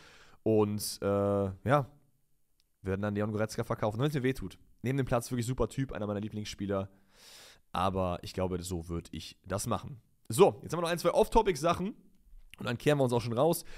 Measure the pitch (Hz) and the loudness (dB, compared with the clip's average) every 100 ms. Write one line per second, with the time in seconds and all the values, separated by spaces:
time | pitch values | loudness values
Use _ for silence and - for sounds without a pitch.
0 | - - - - - 110 104 104 - - | -20 -20 -20 -6 2 4 4 0 -6 -4
1 | 98 101 101 101 98 95 104 147 139 - | 0 2 4 2 0 -2 2 2 0 -8
2 | _ _ _ _ _ _ _ _ 95 95 | _ _ _ _ _ _ _ _ -4 -2
3 | 104 101 104 104 107 - 117 120 110 107 | -2 -2 -2 -2 -2 -4 -4 -2 -2 0
4 | 143 147 127 131 95 - - _ 113 139 | -2 0 -2 -2 -6 -12 -20 _ -4 -2
5 | 123 120 - 123 117 127 117 - 135 - | 0 0 0 -4 -4 -2 -2 -2 -6 -4
6 | 104 101 107 107 104 - 101 98 98 - | -4 -4 -6 -8 -10 -6 -2 -2 -2 -8
7 | _ _ - - - - _ - 95 95 | _ _ -20 -20 -20 -20 _ -2 0 0
8 | 92 87 - - 92 90 87 90 82 85 | 0 -2 -6 -4 -2 -2 -4 -6 -4 -6
9 | - - - - - 95 120 104 - - | -6 -10 -12 -16 -6 -6 -2 -4 -4 -16
10 | - _ - 110 185 104 - 160 165 170 | -20 _ -4 6 6 6 -4 -4 -2 0
11 | 175 - 214 226 220 156 160 170 180 - | 2 4 4 4 4 2 0 0 -2 -8
12 | - - _ - - - - 120 - 147 | -16 -20 _ -20 -20 -8 -4 0 4 4
13 | 127 120 117 117 151 170 - | 4 2 0 2 2 2 -4